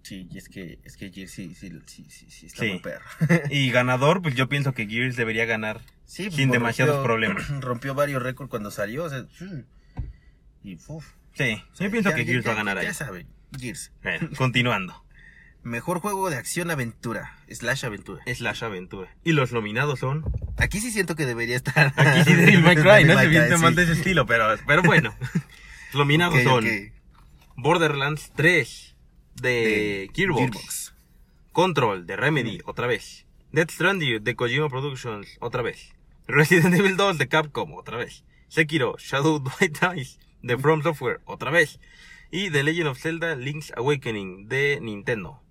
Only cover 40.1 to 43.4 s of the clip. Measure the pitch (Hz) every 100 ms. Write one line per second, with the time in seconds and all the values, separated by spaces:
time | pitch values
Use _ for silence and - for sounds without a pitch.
40.1 | - _ _ 123 120 135 156 156 151 127
41.1 | 95 - 98 120 165 151 - - - -
42.1 | - - 175 202 147 139 170 156 131 160
43.1 | 165 165 143